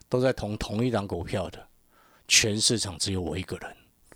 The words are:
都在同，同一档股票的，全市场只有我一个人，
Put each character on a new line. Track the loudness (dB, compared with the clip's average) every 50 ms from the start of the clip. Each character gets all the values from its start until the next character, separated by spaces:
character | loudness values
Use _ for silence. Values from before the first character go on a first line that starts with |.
| -8 _
都 | 0 2
在 | 4 4 2
同， | 2 -2 -4 -4
同 | -4 -4 -4 0 0 0
一 | 2
档 | 2 0 0
股 | 0 -4 -4 -4
票 | -2 -2 -4 -4 -4
的， | -8 -12 -20 -20 _ _ _ _ _ _ _ _ _ _ _
全 | 4 4 4 6 4 2 2
市 | 2 2 2 2
场 | 0 -4 -4 -4
只 | -2 -2 -2
有 | -2
我 | -2 -2 -4
一 | -4 -4
个 | -6 -8 -10
人， | -10 -12 -14 -16 -20 _ _ _ _ -20 -20